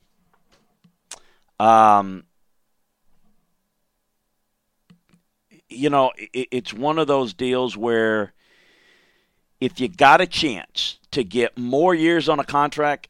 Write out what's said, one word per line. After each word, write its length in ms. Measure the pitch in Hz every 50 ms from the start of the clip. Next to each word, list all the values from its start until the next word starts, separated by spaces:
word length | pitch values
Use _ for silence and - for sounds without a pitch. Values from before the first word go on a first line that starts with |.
| _ _ _ _ _ _ _ _ _ _ _ _ _ _ _ _ _ _ _ _ _ _ - - _ _ _ _ _ _ _ -
Um, 680 | 101 113 113 110 110 107 104 101 98 98 95 92 - _ _ _ _ _ _ _ _ _ _ _ _ _ _ _ _ _ _ _ _ _ _ _ _ _ _ _ _ _ _ _ _ _ _ _ _ _ _ _ _ _ _ _ _ _ _ _ _ _ _ _ _ _ 175 _ _ _ _ _ _ _ _ _ _ _ _ _ _ _
you 180 | - 120 139 147
know, 240 | 143 139 131 127 -
it, 320 | - 107 - - 123 131 -
it's 220 | - 123 - - -
one 240 | 107 131 147 156 160
of 80 | 156
those 260 | 139 143 139 131 110
deals 440 | 92 - 131 127 127 127 127 123 104
where 580 | 104 110 117 117 113 113 110 110 107 104 101 _ _ _ _ _ _ _ _ _ _ _ _ _ _ _ _ _ _ _ _ _ _ _ _ _ _
if 220 | 131 123 - -
you 80 | 127 107
got 320 | 90 - 139 139 151 170
a 60 | 185
chance 720 | 175 - - 160 147 110 85 - - _ - - - - - _ _
to 120 | - 143 117
get 320 | 90 95 123 120 110 -
more 380 | 123 123 123 131 143 165 185 180
years 340 | 160 156 165 170 165 139 151
on 100 | 156 143
a 60 | 135
contract 640 | - - 143 147 147 - - 151 147 143 - -